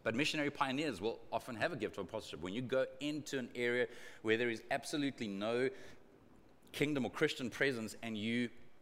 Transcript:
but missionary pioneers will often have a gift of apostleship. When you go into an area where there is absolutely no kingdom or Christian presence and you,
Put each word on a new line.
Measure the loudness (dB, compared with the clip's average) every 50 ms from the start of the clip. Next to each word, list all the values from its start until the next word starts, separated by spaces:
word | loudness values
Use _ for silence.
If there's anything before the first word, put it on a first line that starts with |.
| -2
but | 0 2
missionary | 4 2 2 2 2 0 0
pioneers | 2 2 2 2 2 2 0 0 0 0
will | 0 -2 -2 -2 -4 -4
often | -4 -4 -4 -4 -2
have | 0 0 0 2
a |
gift | 0 -2 -2 -2
of | -4 -4
apostleship. | -4 -4 -6 -6 -6 -6 -6
When | -4 -4 -2
you | -2
go | 0 2 2 2 2 0 -2 -4
into | -4 -4 -2 -4 -4 -4 -4
an | -4 -4 -4 -2
area | 0 2 2 4 2 2 0 -2 -8 -14 -14 -12 -2
where | 2 4 4
there | 6 4 2
is | 0 -2 0 -2
absolutely | -2 0 0 -2 0 0 0 0 0 -2 -2
no | -2 0 0 0 2 4 4 4 2 0 -4 -10 -12 -14 -16 -18 -20 -20 -20 -20 -20 -20 -20 -20 -20 -20 -20 -18 -8
kingdom | 0 2 2 4 4 2 2
or | 0
Christian | 2 2 2 2 2 0 -4 -4
presence | 0 2 2 2 2 0 -2 -6 -6 -6
and | -6 -4 -2
you, | -2 0 2 2 2 2 0 -2 -8 -14 -14 -16 -18